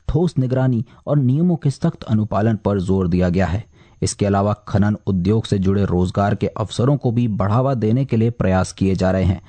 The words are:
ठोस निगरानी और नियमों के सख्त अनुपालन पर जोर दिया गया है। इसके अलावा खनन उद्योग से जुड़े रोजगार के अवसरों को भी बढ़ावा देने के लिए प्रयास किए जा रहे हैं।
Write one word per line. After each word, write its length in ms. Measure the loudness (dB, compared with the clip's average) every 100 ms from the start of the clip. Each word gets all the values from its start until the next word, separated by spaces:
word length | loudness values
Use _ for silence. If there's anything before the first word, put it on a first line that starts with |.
| -4
ठोस 260 | 0 0 0
निगरानी 460 | -2 0 0 0 -4 -10 -2
और 120 | 0
नियमों 380 | 2 2 2 0
के 140 | -2
सख्त 320 | -2 -2 -4
अनुपालन 540 | -2 -2 0 0 0 0
पर 240 | 0 -2
जोर 280 | 0 0 0
दिया 200 | 0 2
गया 180 | 2 0
है। 180 | -2 -8 -20 -20 -6
इसके 240 | -6 -2 0
अलावा 260 | 0 0 -2 -2
खनन 280 | 0 0 0 -2
उद्योग 400 | -2 0 0 0
से 120 | 0
जुड़े 260 | 0 0
रोजगार 500 | 0 0 0 0 -2
के 120 | 0 -4
अवसरों 500 | -4 -6 -2 0 0
को 140 | 0
भी 180 | -2 -2
बढ़ावा 460 | -2 0 0 0
देने 300 | 0 0 0
के 120 | 0 0
लिए 140 | 0
प्रयास 420 | 0 0 0 0
किए 220 | -2 0
जा 160 | 2 0
रहे 140 | 2
हैं। 180 | 0 0